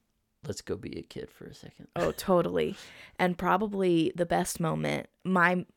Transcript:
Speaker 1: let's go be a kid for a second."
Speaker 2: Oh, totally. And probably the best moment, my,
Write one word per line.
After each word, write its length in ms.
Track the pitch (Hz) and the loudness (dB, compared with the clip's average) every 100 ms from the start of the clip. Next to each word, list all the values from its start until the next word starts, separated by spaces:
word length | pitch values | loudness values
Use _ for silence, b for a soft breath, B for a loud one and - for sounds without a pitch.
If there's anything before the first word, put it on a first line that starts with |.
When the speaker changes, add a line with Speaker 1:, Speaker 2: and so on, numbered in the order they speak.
| _ _ _ _ - | _ _ _ _ -10
Speaker 1:
let's 140 | - | -8
go 140 | - 95 | -8 -8
be 220 | - - | -8 -10
a 60 | |
kid 260 | - - - | -12 -12 -14
for 140 | - - | -14 -18
a 80 | |
second." 340 | - - - - 170 | -18 -20 -20 -10 -4
Speaker 2:
Oh, 160 | 165 | -2
totally. 640 | - - 180 170 170 156 202 B B B - | -2 2 4 4 0 -2 -4 B B B -2
And 180 | 180 180 | 0 0
probably 720 | 180 185 214 196 185 165 160 - | 2 2 0 0 4 4 2 0
the 100 | 170 | 0
best 340 | 175 175 - | 0 0 -2
moment, 480 | 160 156 151 143 - _ | -2 -2 -2 -4 -8 _
my, 420 | 180 185 170 180 - | 0 4 4 2 -4